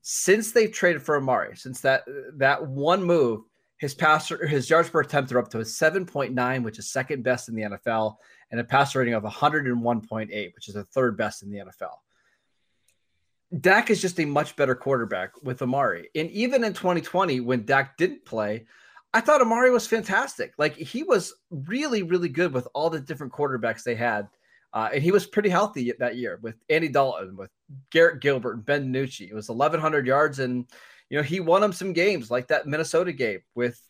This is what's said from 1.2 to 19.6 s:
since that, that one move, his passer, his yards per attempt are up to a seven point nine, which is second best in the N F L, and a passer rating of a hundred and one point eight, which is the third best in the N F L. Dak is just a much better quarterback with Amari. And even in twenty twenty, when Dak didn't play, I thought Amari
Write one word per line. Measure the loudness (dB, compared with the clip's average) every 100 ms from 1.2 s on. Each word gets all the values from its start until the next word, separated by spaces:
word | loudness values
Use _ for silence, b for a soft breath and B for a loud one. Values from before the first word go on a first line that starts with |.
| 2 0 -2 -10
since | -14 -2
that, | 2 2 0 -14 -14 0
that | 2 2 -2
one | -2 2 2
move, | 4 4 4 0 -8 _ _ _
his | -10
passer, | 0 4 4 2 -4 -2
his | -2 4
yards | 4 4
per | 0
attempt | 0 -2 0
are | 0
up | 0
to | -6
a |
seven | -8 0 2 2 -4
point | -4 -4
nine, | -2 -2 -2
which | -6 -8
is | -8
second | -6 -4 -4
best | -2 -2 -4
in |
the | -8
N | -6
F | -6 -2
L, | 0 0 -4 b b b
and | -8
a |
passer | 2 2 2 2
rating | 0
of | 0
a | -4
hundred | 0 0 2 -2
and | 0
one | 0 0
point | -2 -8 -6
eight, | -8 -10
which | _ -14
is |
the | -12
third | -6 0 0 0
best | -4 -6
in | -14
the | -14
N | -14
F | -14
L. | -14 -14 _ _ _ _ _ _ _ _ _ _ _ _ _ _ _ 0
Dak | 4 4 4
is | 0
just | 0 -2
a |
much | 0 0 -2 0
better | 0
quarterback | 0 0 -2 0 -4 -6 -8
with | -10 -6
Amari. | -2 0 0 -2 -6
And | -6 -6
even | -2 0 2
in | 0
twenty | -2 0 0
twenty, | 0 0 0 0
when | 0 -2 2
Dak | 2 2 -2
didn't | -2 -2
play, | -8 -4 -4 -4 -10 b b b _
I | 0
thought | 4 4
Amari | 4 4